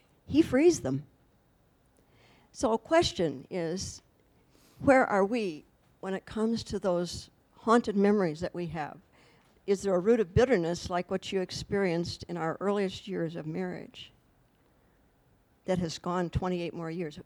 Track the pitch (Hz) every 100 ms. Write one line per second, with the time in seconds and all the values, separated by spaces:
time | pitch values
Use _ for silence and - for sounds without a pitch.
0 | _ _ - 285 330 254 339 320 131 135
1 | - _ _ _ _ _ _ _ _ _
2 | _ _ _ _ _ - 247 226 - 330
3 | - - 165 127 - 185 165 180 - -
4 | _ _ _ _ _ _ _ _ - 262
5 | - 202 196 240 202 151 - _ _ _
6 | 190 190 - 220 226 233 - 202 196 175
7 | 175 - - _ _ _ - 233 233 196
8 | 202 208 180 151 175 175 170 160 143 -
9 | _ _ _ _ _ _ - 196 196 180
10 | 185 233 180 214 254 220 165 175 - 180
11 | - 190 - 190 185 - - 202 190 165
12 | 170 - - 175 160 151 196 202 190 -
13 | - 180 165 170 156 170 185 170 - -
14 | - _ _ _ _ _ _ _ _ _
15 | _ _ _ _ _ _ - 180 175 -
16 | 175 180 170 - 185 180 170 175 165 165
17 | 160 147